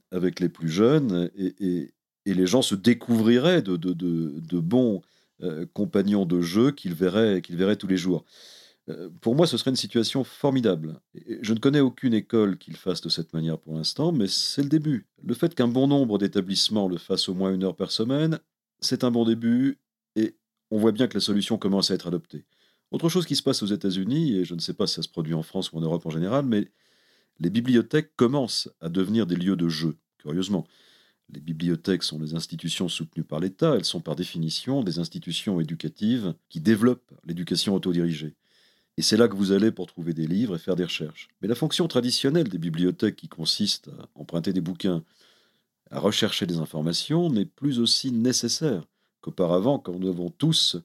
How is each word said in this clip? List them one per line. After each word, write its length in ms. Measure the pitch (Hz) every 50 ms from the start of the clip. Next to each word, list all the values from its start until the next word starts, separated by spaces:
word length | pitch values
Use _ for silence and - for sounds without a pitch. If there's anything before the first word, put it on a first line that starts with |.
| _ _
avec 300 | - 92 87 90 85 -
les 100 | 90 85
plus 180 | - - 82 80
jeunes, 600 | 80 92 110 120 147 156 143 117 90 87 87 87 -
et, 200 | 101 95 90 - -
et, 340 | 101 92 87 85 69 - _ _ _ _ _ _ -
et 80 | 101 95
les 120 | 90 92
gens 140 | 90 98 131
se 140 | - - 104
découvriraient 880 | 98 95 120 120 117 - - 117 113 107 113 120 123 135 170 185 165 110
de, 140 | 98 90
de, 180 | 85 82 92 90
de, 400 | 82 90 87 85 82 82 76 71 80
de 180 | 85 82 90 87
bons... 420 | 82 85 113 127 127 117 101 90 - _ _ _ _ _ _ _ 90
Euh, 220 | 90 78 78 87 85 -
compagnons 540 | - 104 85 - 101 98 101 104 101 98
de 160 | 82 90 87 87
jeu 300 | 82 87 107 120 143 143
qu'ils 220 | - - 92 85
verraient, 460 | 78 92 92 85 107 113 107 98 90
qu'ils 160 | 87 - 87
verraient 200 | 85 95 98 104
tous 100 | 95 -
les 100 | 95 95
jours. 280 | 92 85 92 87 78 - _ _ - - - - - - - _ _ _ -
Euh, 180 | 78 - 87 90 170 -
pour 140 | - 117 120
moi, 120 | 147 175
ce 100 | 156 -
serait 140 | 113 - 135
une 60 | 131
situation 480 | - - 107 - 120 110 - - 139 123
formidable. 760 | - - - - 143 135 135 117 107 90 80 80 78 80 - _ _ -
Et 240 | - - - 113 -
je 140 | - 104 113
ne 40 | 110
connais 220 | - 139 139 147
aucune 320 | 139 131 120 - - 127 113
école 460 | 107 98 - - 113 107 101 92 -
qui 120 | - -
le 60 | 82
fasse 240 | - - 95 87 -
de 80 | - 85
cette 240 | - - 80 - -
manière 260 | 82 80 80 80 80
pour 160 | - 80 78
l'instant, 380 | 80 80 - - - 147 175 175
mais 140 | 131 98
c'est 360 | - - - - - - - 143
le 60 | 143
début. 380 | 156 160 151 156 143 107 - _ _ _ -
Le 100 | - 120
fait 200 | - 170 165 -
qu'un 140 | - 123 120
bon 180 | 117 127 135
nombre 320 | 139 143 143 135 113 104 98
d'établissements 680 | 101 95 - 101 95 95 95 87 - - 107 107 101
le 120 | 92 90 82
fassent 300 | - - 98 90 - -
au 60 | 95
moins 200 | 92 95 95 95
une 100 | 92 95
heure 120 | 95 85
par 160 | - 95 87 -
semaine, 480 | - 110 120 135 143 156 160 160 - - _ _ _ _ _ _ _
c'est 240 | - - 135 120 127
un 60 | 123
bon 140 | 117 120 117
début, 540 | 113 113 113 113 117 117 123 131 139 135 - _ _ _ _ _ _ -
et 180 | 107 110 - - _ _ _ _ _ _ -
on 80 | 110 107
voit 140 | 107 113 104
bien 140 | 110 131
que 80 | - -
la 60 | 101
solution 380 | - - 101 101 95 - 117 101
commence 320 | - 101 98 98 92 -
à 40 | 98
être 120 | 87 -
adoptée. 380 | 87 85 85 - _ - 73 - _ _ _ _ _ _ _ _ _
Autre 180 | - - 160 170
chose 180 | 160 185 165
qui 100 | - 143
se 60 | 127 -
passe 200 | 139 127 - 107
aux 40 |
États-Unis, 720 | 98 104 90 - 98 87 95 95 104 131 160 165 143 107
et 80 | 95 90
je 100 | 85 87
ne 60 | 85
sais 140 | - - 82
pas 120 | - 104
si 80 | 82 -
ça 80 | - 80
se 60 | -
produit 260 | - 87 82 76 82
en 80 | 80 80
France 300 | - - 95 90 - -
ou 40 |
en 40 | 80
Europe 260 | 82 80 82 85 -
en 40 | 82
général, 360 | 76 80 85 95 120 139 147
mais 220 | 127 110 104 104 - _ _ _ _ _ _ _ _ _ _ _ _ _ -
les 100 | 80 87
bibliothèques 640 | 98 117 120 127 123 117 113 - - 156 156 - _
commencent 540 | - 123 117 135 147 127 107 - - - - - _
à 80 | 82 85
devenir 380 | 85 95 92 92 107 113 104
des 100 | 85 87
lieux 200 | 90 90 95 95
de 120 | 87 85 85
jeu, 280 | 80 78 82 80 76 - _ _ _ _
curieusement. 480 | - 76 76 92 92 95 104 87 - - _ _ _ _ _ _ _ _ _ _ _ - -
Les 80 | -
bibliothèques 640 | 76 82 80 78 85 85 85 80 - - 95 85 -
sont 160 | - 78 78
des 160 | 78 76 80
institutions 540 | 82 82 - 82 80 - 82 - - 95 82
soutenues 360 | - - 82 - - 85 82
par 140 | - - 78
l'État, 360 | 87 95 95 - 160 165 143
elles 100 | 101 87
sont 160 | - - 87
par 160 | 80 82 76
définition 640 | - 180 - - 85 80 80 - - - - 135 139 117
des 160 | 90 78 85
institutions 640 | 85 80 - 98 - 87 82 - - 107 95 85
éducatives 760 | 80 78 85 78 - 78 - - 104 110 123 127 104 87 80 - _ _
qui 120 | - 82
développent 520 | 76 104 113 98 113 123 123 - _ _ - - -
l'éducation 500 | 82 85 85 87 - 92 85 - 107 98
autodirigée. 600 | 90 82 92 85 85 85 87 82 76 78 78 - _ _ _ _ _ _ _ _ _ _ _ _ -
Et 40 | -
c'est 140 | - -
là 120 | 107 120 110
que 80 | 104
vous 160 | 98 101 92 98
allez 200 | 98 104 113 113
pour 140 | - 90
trouver 260 | - - - 82 85 82
des 140 | 80 80
livres 300 | 78 87 101 - - 87
et 20 | 82
faire 180 | - - 90
des 80 | 85 90
recherches. 440 | 85 - - 80 76 - - - - _ _
Mais 80 | - 101
la 60 | 117
fonction 340 | - 160 147 - - 180 165
traditionnelle 600 | - 123 117 123 117 - - 143 147 175 160 -
des 100 | 92 87
bibliothèques 580 | 80 87 80 82 90 90 87 - - 104 95
qui 120 | - - 80
consiste 600 | - - 80 - - - 104 98 - - - 73
à 200 | 71 69 69 - _
emprunter 380 | - 78 - - 85 82 101 90
des 80 | 92
bouquins, 420 | 82 87 92 85 - 98 87 82 80 _ _ _ _ _ _ _ _ _ _ _ _ _ _ _ _ -
à 80 | - 69
rechercher 480 | 76 101 107 - 113 101 - - 101
des 120 | 87 87 82
informations, 720 | 78 - - 78 78 82 85 - - - 151 170 175 170
n'est 160 | 131 104 95
plus 320 | 82 _ _ 139 147 135 120
aussi 340 | 117 113 - - - 135 123
nécessaire 760 | 113 113 127 120 - - 117 - - 160 151 113 85 78 - _ _ _ _ _ _ -
qu'auparavant, 560 | - 80 - 90 82 87 90 98 127 143 -
quand 180 | - - 87 90
nous 100 | 92 95
avons 220 | 90 87 87 87
tous 460 | - - - 160 156 - - - - 87 -